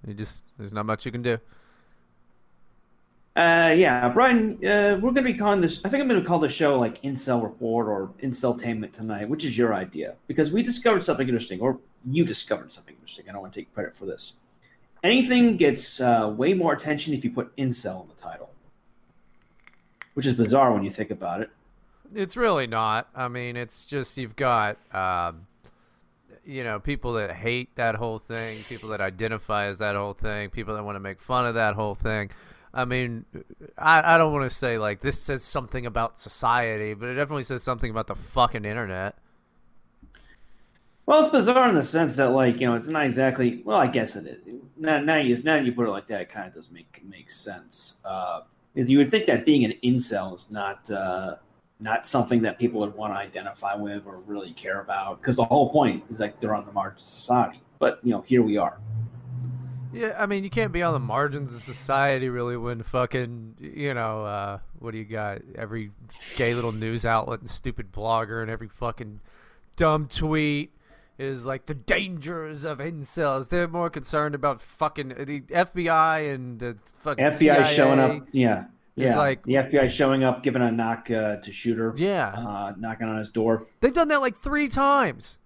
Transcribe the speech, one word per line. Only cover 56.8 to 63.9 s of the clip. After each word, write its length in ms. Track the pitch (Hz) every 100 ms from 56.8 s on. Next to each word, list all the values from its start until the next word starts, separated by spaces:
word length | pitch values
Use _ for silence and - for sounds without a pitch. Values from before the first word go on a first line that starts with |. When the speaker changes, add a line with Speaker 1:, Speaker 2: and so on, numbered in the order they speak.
| 98 -
Speaker 2:
of 40 | -
society. 560 | - - 127 107 - _ _
But, 220 | 120 -
you 80 | 120
know, 120 | 104
here 200 | - 127
we 160 | 110 104
are. 220 | 92 - - - - - - - - - - - -
Speaker 1:
Yeah, 240 | 233 220 190
I 80 | 202
mean, 160 | 202
you 80 | 190
can't 220 | 233 220
be 100 | 175
on 100 | 175
the 60 | 151
margins 560 | 131 117 147 143 135
of 60 | 120
society, 680 | - 127 - 139 139 131 127
really, 260 | 123 120 120
when 260 | 117 117
fucking, 760 | 113 131 123 127 120 117 113 113
you 340 | - 151 143